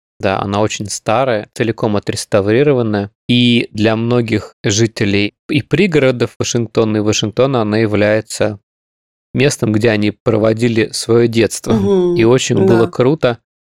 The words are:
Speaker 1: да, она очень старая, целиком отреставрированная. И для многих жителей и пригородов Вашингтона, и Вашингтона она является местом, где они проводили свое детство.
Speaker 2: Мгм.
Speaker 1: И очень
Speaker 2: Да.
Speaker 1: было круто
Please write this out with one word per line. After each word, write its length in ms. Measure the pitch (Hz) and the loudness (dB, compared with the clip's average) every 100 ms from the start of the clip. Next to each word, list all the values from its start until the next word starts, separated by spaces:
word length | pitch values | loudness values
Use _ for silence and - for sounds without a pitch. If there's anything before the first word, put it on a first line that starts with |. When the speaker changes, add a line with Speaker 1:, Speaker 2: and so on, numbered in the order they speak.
| _ - | _ -6
Speaker 1:
да, 220 | 101 95 | -4 -2
она 180 | 101 101 | -2 -2
очень 280 | 107 - 101 | -2 -4 -10
старая, 600 | - - 113 131 107 - | -8 -2 -2 0 -4 -6
целиком 420 | - 117 - 113 101 | -4 -4 -2 -2 -2
отреставрированная. 1160 | - 98 - 107 98 117 147 131 113 104 101 _ - | -4 -10 -2 -2 2 2 2 2 0 -2 -4 _ -2
И 400 | 123 120 117 - | 2 4 2 0
для 240 | 107 107 110 | -2 0 0
многих 600 | 117 120 113 104 - _ 127 | 0 0 0 -4 -4 _ -4
жителей 680 | 104 113 - 104 101 101 _ - | 0 -2 0 -2 0 -2 _ -4
и 120 | 147 | -4
пригородов 680 | - 147 202 151 131 123 120 - | -2 0 0 2 0 0 -4 -4
Вашингтона, 580 | 117 123 113 - 110 107 | -4 -2 -2 -2 0 0
и 40 | |
Вашингтона 600 | 104 107 110 110 135 127 | 0 -2 -2 0 0 0
она 160 | 107 107 | -2 0
является 840 | 113 104 104 107 - - 107 104 _ _ _ _ _ _ _ 123 | 0 0 0 0 -4 -4 -4 -4 _ _ _ _ _ _ _ -2
местом, 360 | 139 - 117 | 0 0 -2
где 180 | 104 107 | 0 0
они 220 | 104 104 | 0 -2
проводили 760 | - - 110 110 113 120 113 107 | -2 -2 0 0 0 0 0 -2
свое 360 | - - 117 117 | -4 0 2 2
детство. 460 | 113 101 - 120 | 2 0 -2 -2
Speaker 2:
Мгм. 420 | 208 196 190 180 175 | 0 2 2 2 2
Speaker 1:
И 80 | |
очень 320 | 113 127 - 123 | 4 2 2 2
Speaker 2:
Да. 60 | - | 4
Speaker 1:
было 200 | 113 113 | 2 0
круто 520 | - 123 156 123 117 _ _ | 0 0 2 -2 -4 _ _